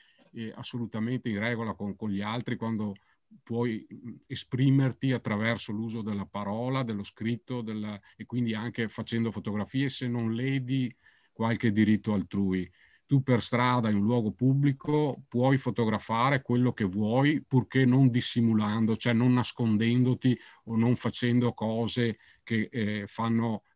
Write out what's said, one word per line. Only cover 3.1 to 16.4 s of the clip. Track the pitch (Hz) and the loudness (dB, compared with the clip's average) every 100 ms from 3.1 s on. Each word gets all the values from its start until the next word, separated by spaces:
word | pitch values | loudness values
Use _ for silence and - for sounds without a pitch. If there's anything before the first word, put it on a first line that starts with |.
| _ _ - | _ _ -20
puoi, | - 117 120 110 - | -8 -4 -2 -4 -10
mm, | - 117 - _ | -16 -16 -16 _
esprimerti | 131 - 127 135 135 135 - 135 | -12 -6 2 4 4 2 0 -2
attraverso | 120 107 104 113 117 - | -2 -2 -2 0 -2 -4
l'uso | 104 113 113 | -6 -6 -6
della | 104 101 92 | -6 -6 -6
parola, | 101 101 110 127 135 | -8 -6 -4 -2 -2
dello | 120 104 | -2 -6
scritto, | 101 - 113 117 - 127 | -8 -8 -4 -4 -6 -10
della, | 110 107 107 104 - - | -6 -8 -8 -10 -16 -18
e | 110 | -8
quindi | 120 117 | -2 -2
anche | 107 117 113 110 | -2 -4 -4 -6
facendo | - 107 117 113 | -6 -6 -2 -2
fotografie, | 104 104 104 98 131 139 | -4 -6 -6 -4 -2 -4
se | - 127 | -4 -4
non | 120 113 | -2 -2
ledi | 113 131 135 123 131 123 - _ _ _ | -2 -2 -4 -2 -2 -2 -6 _ _ _
qualche | - 113 113 120 | -4 -2 2 2
diritto | 104 107 107 - | 4 4 4 2
altrui. | 104 - 98 98 92 87 _ _ _ _ | -2 -2 -2 0 0 -4 _ _ _ _
Tu | 139 | 0
per | 131 120 | 4 0
strada, | - 120 123 123 110 | 2 0 2 2 2
in | 101 | 2
un | |
luogo | 104 123 107 | 2 2 0
pubblico, | - 127 135 143 135 - 151 151 127 - | 0 2 4 2 0 -2 0 0 -4 -6
puoi | 120 131 135 | 0 2 2
fotografare | 127 107 110 107 - 113 127 139 | 0 0 0 0 -2 0 2 0